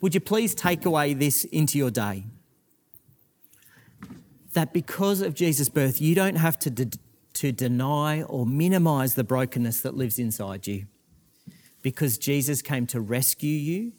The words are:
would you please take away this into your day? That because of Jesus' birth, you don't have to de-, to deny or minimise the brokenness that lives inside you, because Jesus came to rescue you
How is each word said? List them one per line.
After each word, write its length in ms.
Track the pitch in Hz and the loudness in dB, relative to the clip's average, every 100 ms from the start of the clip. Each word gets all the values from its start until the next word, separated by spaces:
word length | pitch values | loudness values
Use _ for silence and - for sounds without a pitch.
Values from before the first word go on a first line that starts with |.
would 100 | 185 | 2
you 60 | 175 | 0
please 340 | - 214 226 | 2 0 2
take 300 | - 180 175 | 0 0 0
away 300 | 185 160 147 | 2 2 2
this 300 | 139 143 127 | 2 2 2
into 340 | - 156 151 147 | 0 2 2 4
your 120 | 135 | 2
day? 360 | 113 104 98 101 - _ _ _ _ _ - _ _ _ _ _ - - - - - - - - - - | 2 -2 -2 -8 -16 _ _ _ _ _ -20 _ _ _ _ _ -20 -20 -20 -20 -20 -20 -20 -20 -20 -4
That 220 | - 156 | -2 0
because 480 | 180 - - 196 202 | -2 -4 -2 0 0
of 100 | 190 | -2
Jesus' 380 | 147 175 143 139 | 0 0 2 0
birth, 300 | - 135 123 | 2 2 2
you 120 | 151 | 2
don't 220 | 170 190 180 | 4 2 2
have 220 | 160 156 | 0 0
to 120 | - | -4
de-, 280 | 117 127 - _ _ _ | -2 -4 -6 _ _ _
to 180 | - 143 | -4 -2
deny 720 | 123 127 123 131 147 151 151 | -2 0 0 0 0 0 -2
or 240 | 160 127 123 | -2 -2 0
minimise 680 | 135 170 190 165 147 131 | 2 4 4 4 4 2
the 100 | 123 | 0
brokenness 560 | 117 131 127 - 117 117 | 0 0 0 0 -2 -2
that 160 | 131 139 | -4 -2
lives 220 | 127 110 | -2 -2
inside 500 | 120 107 98 98 98 | -4 -4 -6 -8 -6
you, 180 | 101 98 _ _ _ _ _ - - - _ | -6 -8 _ _ _ _ _ -20 -20 -20 _
because 380 | 135 - 147 120 | -6 -2 -2 0
Jesus 440 | - 143 135 143 | 0 0 0 -2
came 240 | - 135 120 | -2 -2 -2
to 120 | 123 | -4
rescue 500 | 104 120 131 - 147 | -2 0 0 0 -2
you 420 | 151 147 175 233 | -2 -2 -4 -6